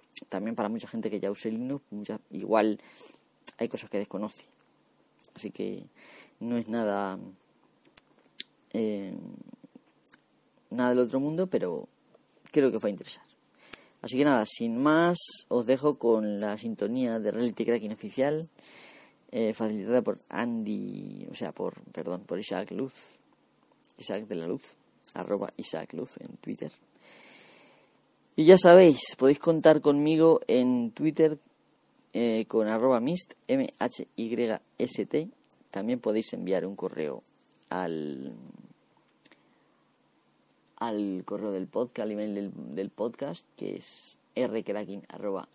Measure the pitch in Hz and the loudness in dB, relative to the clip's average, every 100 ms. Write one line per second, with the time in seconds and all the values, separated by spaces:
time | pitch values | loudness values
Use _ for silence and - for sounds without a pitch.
0 | _ - - 98 104 117 104 113 - 117 | _ -10 -8 -8 -6 -4 -4 -4 -8 -8
1 | 107 101 98 101 113 110 127 139 - 104 | -6 -4 -4 -4 -6 -6 -8 -10 -12 -14
2 | 104 104 - - 98 107 107 104 - - | -10 -12 -12 -10 0 2 2 0 -8 -20
3 | - - _ _ - - 117 117 110 101 | -20 -20 _ _ -16 -8 -6 -6 -6 -6
4 | 104 95 107 - - _ _ _ _ _ | -6 -6 -8 -10 -20 _ _ _ _ _
5 | _ _ - - 107 - 98 98 - _ | _ _ -20 -14 -12 -8 -8 -8 -14 _
6 | - - - - 113 120 110 117 107 101 | -20 -20 -20 -12 -6 -4 -4 -4 -2 -2
7 | 98 95 98 92 _ _ _ _ _ - | -4 -6 -12 -20 _ _ _ _ _ -20
8 | - _ _ - - _ _ 113 110 104 | -20 _ _ -12 -12 _ _ -6 -4 -4
9 | 98 50 50 - - - - - _ _ | -8 -12 -14 -18 -20 -20 -20 -20 _ _
10 | - - _ _ _ _ - 117 123 123 | -20 -20 _ _ _ _ -10 -2 2 2
11 | 123 131 143 160 185 117 90 80 - _ | 2 0 -2 -2 -2 -2 -2 -6 -10 _
12 | _ _ _ _ - 151 135 107 107 95 | _ _ _ _ -4 2 2 2 -2 -4
13 | - - _ _ _ _ - - - _ | -10 -18 _ _ _ _ -20 -20 -20 _
14 | 117 127 147 127 107 - 117 113 143 156 | -6 2 4 4 2 -2 -4 0 2 4
15 | 170 175 - - - 120 113 131 147 147 | 4 2 -2 -6 -2 -2 2 2 2 0
16 | 117 110 107 101 104 107 113 107 104 123 | 2 2 2 -2 -4 -4 -6 -4 -2 -2
17 | 127 113 107 104 120 104 113 117 104 107 | -2 -2 -2 -2 -2 -2 0 0 -2 -8
18 | 107 113 139 156 165 _ - - - - | -8 -2 0 0 -6 _ -20 -20 -20 -20
19 | - _ _ 117 113 110 110 107 98 123 | -20 _ _ -2 -2 0 -4 -4 0 0
20 | 110 101 - 90 120 117 107 104 101 101 | 2 -4 -6 -6 -4 -4 -4 -6 -6 -10
21 | 98 98 - - 92 - 92 - - - | -12 -14 -14 -10 -10 -6 -8 -8 -14 -10
22 | 80 90 - 87 104 92 101 92 135 - | -8 -8 -8 -8 -6 -6 -6 -6 -8 -10
23 | - - _ _ _ _ _ _ - - | -20 -20 _ _ _ _ _ _ -20 -16
24 | - 190 107 92 82 131 - - _ _ | -10 -8 -8 -8 -6 -8 -10 -20 _ _
25 | - - - 101 - - - 80 - 80 | -18 -12 -4 -4 -4 -10 -8 -8 -10 -10
26 | - - - - - - - - _ _ | -10 -12 -18 -16 -12 -10 -12 -16 _ _
27 | - - - - - - - - _ _ | -20 -20 -20 -20 -20 -20 -20 -20 _ _
28 | _ _ _ - 160 185 180 180 180 131 | _ _ _ 4 10 12 12 12 12 8
29 | - - 135 143 - 160 160 151 151 143 | 2 2 4 4 2 4 6 6 6 4
30 | 147 160 165 156 - 123 127 127 117 - | 4 6 6 6 4 2 4 2 -2 -2
31 | 151 147 156 151 _ _ _ _ _ _ | -2 4 2 2 _ _ _ _ _ _
32 | _ - 117 110 107 113 107 110 127 123 | _ -2 0 0 0 0 2 2 4 2
33 | 120 175 - - - 135 131 - - - | 2 -2 -6 -10 -2 -2 -2 -2 -4 -4
34 | - - 113 117 120 107 _ - 123 - | -10 -8 -4 -2 -2 -2 _ -6 -4 -4
35 | 98 147 175 - _ _ _ 98 107 123 | -4 -4 -4 -10 _ _ _ -8 -4 -4
36 | 110 107 113 95 92 92 87 101 92 - | -2 -2 -2 -6 -2 -2 -2 -6 -8 -6
37 | 78 64 - _ _ _ - 92 90 80 | -6 -6 -14 _ _ _ -10 -6 -4 -4
38 | 73 67 67 57 - - - _ _ _ | -6 -8 -12 -14 -18 -20 -20 _ _ _
39 | _ _ - _ _ _ _ _ _ _ | _ _ -20 _ _ _ _ _ _ _
40 | _ _ _ _ _ _ _ - 113 107 | _ _ _ _ _ _ _ -8 -4 -2
41 | 101 92 90 101 107 95 95 107 123 - | -2 -4 -6 -6 -4 -6 -4 -4 -4 -4
42 | 110 104 107 101 101 - 62 76 101 - | -6 -4 -4 -4 -6 -10 -10 -8 -8 -6
43 | 113 117 143 170 - - 98 95 - - | -6 -6 -10 -10 -16 -12 -10 -10 -12 -14
44 | - - _ - 123 110 - 104 95 98 | -14 -16 _ -4 -2 -2 -6 -6 -8 -12
45 | - - 101 95 - | -14 -10 -6 -6 -8